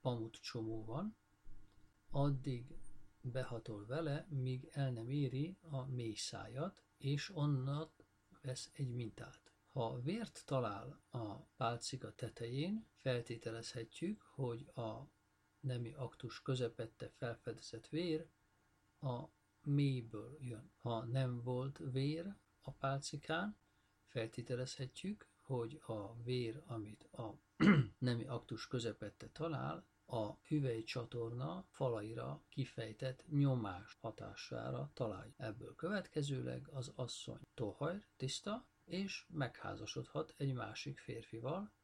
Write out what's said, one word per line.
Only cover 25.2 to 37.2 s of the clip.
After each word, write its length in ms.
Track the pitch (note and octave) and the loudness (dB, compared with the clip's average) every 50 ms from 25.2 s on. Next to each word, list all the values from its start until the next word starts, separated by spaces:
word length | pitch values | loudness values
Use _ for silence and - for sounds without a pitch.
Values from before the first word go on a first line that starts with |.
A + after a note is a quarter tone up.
| - _ _ _ | -8 _ _ _
hogy 400 | _ - C3+ B2 A#2 A2+ D3 - - | _ -2 0 0 0 0 -4 -10 -6
a 360 | - A2+ G#2+ G2+ - A#2 A#2 | -4 -4 -4 -4 -6 -8 -6
vér, 420 | A#2 A#2+ B2+ B2 A#2+ A2+ A2+ C#3+ - | -2 0 2 2 2 0 -2 -4 -6
amit 380 | - B2 A2+ G#2 G#2 G#2+ - - | -4 -4 -4 -4 -4 -8 -14 -16
a 360 | - - - A#2 G#2 G#2+ - _ _ _ _ | -16 -8 -6 -6 -6 -6 -10 _ _ _ _
<clears throat> 400 | - G3 G3 D3 B2 G2+ - _ | 12 12 12 12 10 6 2 _
nemi 280 | - B2 B2 A#2 A2+ | 2 4 4 2 0
aktus 420 | - B2 A#2 - - - A2 - - | -2 -4 -4 -4 -4 -6 -6 -4 -2
közepette 640 | - B2 A2+ A#2 G#2 - A2 G2+ - _ - - | -2 0 0 0 -2 -2 -6 -8 -8 _ -14 -14
talál, 580 | - - D3+ E3 D#3 B2+ B2+ C#3 D#3 F3 - _ _ _ _ | -6 -4 -2 0 0 0 0 -2 -2 -4 -8 _ _ _ _
a 320 | - - A#2 G#2+ G#2 - - _ - | -2 0 0 0 0 -2 -8 _ 2
hüvelycsatorna 1160 | D#3 D3+ C#3+ C3 A#2 A2+ A2+ - - B2+ A#2+ - - A#2+ A#2 A2+ A#2+ A#2+ C3 D3+ E3+ F#3 G3 - | 2 4 4 4 2 0 0 -2 -2 -2 -2 -2 -2 -2 -2 -2 -2 -2 -2 -2 -4 -4 -8 -10
falaira 720 | _ - C#3 B2+ A#2 G#2+ G#2 A2 A2+ A#2+ A#2+ C3 C#3+ D3 - _ | _ 0 2 2 2 2 0 -2 -4 -4 -4 -4 -6 -6 -10 _
kifejtett 760 | - - C3 - - - A#2 A2 A2 - C3+ C3 C3 - - - | -2 -2 -2 -2 -2 -4 -4 -4 -4 -2 -2 -2 -2 -4 -6 2
nyomás 680 | D3+ C#3+ C#3+ C#3 C3 B2 A2 G2+ F#2 F2+ - - - _ | 6 8 8 8 8 6 4 0 -2 -4 -8 -12 -16 _
hatására 880 | - A2+ A2 - G#2 - - - - - B2+ A#2 A2+ B2 C3 B2 C#3 C#3+ - | -6 -6 -6 -4 -8 -10 -8 -10 -8 -4 -4 -2 -2 -2 0 -2 -2 -4 -2
találja. 400 | - B2+ A2 G2+ G2 F#2+ A2+ - _ | -2 0 0 0 -4 -8 -12 -10 _
Ebből 380 | C3 A2+ A2 A#2 A2+ - - | -4 -4 -4 -6 -8 -12 -10
következőleg 920 | - - F#3+ G#3 G3+ F3+ - - D#3 D3 C#3+ C#3 B2+ B2 B2+ B2 B2+ C3 - | -4 -2 0 0 0 -2 -2 0 0 2 2 0 0 0 -2 -2 -4 -6 -6
az 200 | - C3+ B2 - - | -6 -6 -6 -6 -4
asszony 440 | - B2+ A2+ - - | -4 -4 -4 -4 -8